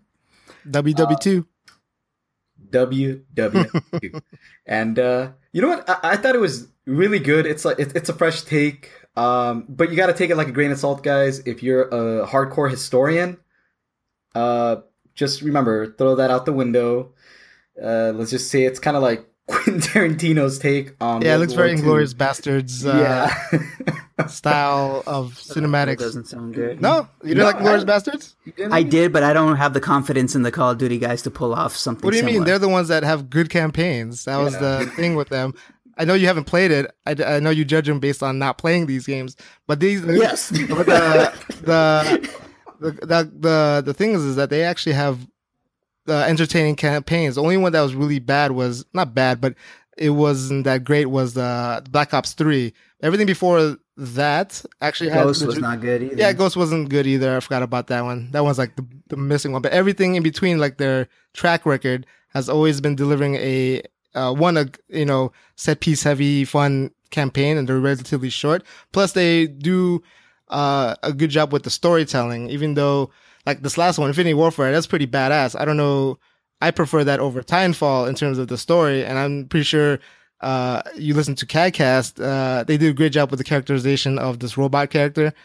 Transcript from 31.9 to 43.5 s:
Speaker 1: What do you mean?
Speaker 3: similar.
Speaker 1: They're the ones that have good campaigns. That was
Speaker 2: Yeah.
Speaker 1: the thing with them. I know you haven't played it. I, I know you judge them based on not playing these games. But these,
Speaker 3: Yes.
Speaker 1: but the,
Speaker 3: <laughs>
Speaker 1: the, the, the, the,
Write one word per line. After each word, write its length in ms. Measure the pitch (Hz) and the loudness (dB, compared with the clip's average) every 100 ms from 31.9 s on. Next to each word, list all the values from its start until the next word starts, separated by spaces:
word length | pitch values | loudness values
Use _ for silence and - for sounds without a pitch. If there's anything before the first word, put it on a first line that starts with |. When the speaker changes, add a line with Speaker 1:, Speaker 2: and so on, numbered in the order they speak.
| 113 190 | -2 0
Speaker 1:
What 60 | |
do 60 | 226 | 0
you 40 | |
mean? 120 | 240 | 2
Speaker 3:
similar. 120 | 220 170 | 2 2
Speaker 1:
They're 120 | 196 | 2
the 80 | 196 | 2
ones 200 | 185 165 | 2 2
that 140 | 160 | 0
have 260 | 147 156 135 | 0 -2 -2
good 200 | 151 165 | 0 0
campaigns. 760 | 170 160 147 175 123 113 120 - | 0 0 0 -2 -2 -6 -10 -6
That 100 | 135 | -2
was 180 | 143 | -2
Speaker 2:
Yeah. 60 | 135 139 135 | 0 -2 -2
Speaker 1:
the 20 | 123 | -4
thing 240 | - 170 156 | -2 -2 0
with 120 | 139 | -2
them. 260 | 135 131 131 - _ _ - | -4 -4 -6 -18 _ _ -4
I 60 | |
know 100 | 165 | 2
you 120 | 190 180 | 4 4
haven't 160 | 170 | 2
played 260 | 143 175 190 | 0 2 4
it. 200 | 147 139 - | 2 0 -6
I, 120 | - 147 | -6 -2
I 160 | 135 147 | 0 0
know 100 | 156 | 2
you 140 | 156 | 2
judge 220 | 143 156 147 | 2 0 0
them 120 | 147 | 0
based 220 | 143 139 | -2 -2
on 160 | 139 135 | -4 -2
not 200 | 135 - | -2 -2
playing 280 | 165 175 156 | 0 0 0
these 200 | 135 123 | -4 -4
games. 300 | 135 131 - - - - | -6 -8 -14 -20 -16 -4
But 140 | 147 | 0
these, 240 | 190 202 | 2 0
Speaker 3:
Yes. 460 | 170 180 226 - - | 2 4 4 0 -4
Speaker 1:
but 360 | 160 143 156 175 | -4 -2 0 4
the, 460 | 170 165 156 - - - | 6 6 6 4 0 -14
Speaker 3:
<laughs> 140 | - | -8
Speaker 1:
the, 680 | 160 165 156 156 156 330 - - - _ - - | 0 4 4 4 4 2 0 -12 -20 _ -20 -8
the, 100 | 156 147 165 | -8 -8 0
the, 260 | 165 156 147 | 0 0 -2
the, 440 | 160 | 2